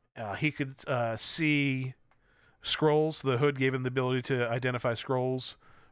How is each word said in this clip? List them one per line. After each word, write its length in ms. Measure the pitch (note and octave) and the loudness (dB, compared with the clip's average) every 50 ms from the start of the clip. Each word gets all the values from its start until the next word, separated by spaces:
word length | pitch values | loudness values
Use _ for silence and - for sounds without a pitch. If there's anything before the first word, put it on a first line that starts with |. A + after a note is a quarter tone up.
| _ _ _ A2+ | _ _ _ -10
uh, 160 | A2+ G#2 G2 | -8 -8 -6
he 160 | - D3+ D3+ | -2 -2 -4
could, 240 | C#3+ - C#3+ C3+ C3+ - - - | -2 -2 -6 -8 -8 -12 -6 -4
uh, 280 | C#3 B2 A#2+ A2+ A2+ | -2 -2 0 -2 -2
see 800 | A2 - - - - E3 D3+ D3 C#3+ C#3+ C#3 C3 C3 C3 C3 B2+ - _ _ _ _ _ _ _ _ _ _ _ _ - | -4 -4 -6 -2 0 2 2 4 4 2 2 0 -2 -4 -6 -8 -12 _ _ _ _ _ _ _ _ _ _ _ _ -6
Skrulls. 580 | - - - D#3 D#3 D3+ D3+ D#3 D#3+ D3+ - | -4 -2 2 4 4 6 4 4 2 0 -2
The 160 | - C3+ B2+ A#2 | 0 0 2 4
hood 220 | C#3+ D3 C#3 C3 | 4 2 2 2
gave 140 | C3 C3 B2+ | 2 0 2
him 80 | C3 B2+ | 0 -2
the 60 | B2+ | 0
ability 320 | B2+ C3+ B2+ B2+ B2+ B2+ B2 | 0 0 2 2 0 0 0
to 260 | - C#3 B2+ A#2+ A2+ | 0 0 0 0 0
identify 440 | A#2 B2 B2 B2+ B2 A#2+ - B2+ A#2 | 0 0 0 0 -2 0 0 0 0
Skrulls 600 | - - - C3+ B2+ B2+ B2+ C3 B2+ B2+ - - - _ - - - - - | -2 -2 -2 0 0 2 0 -2 -2 -4 -8 -10 -14 _ -20 -20 -20 -20 -14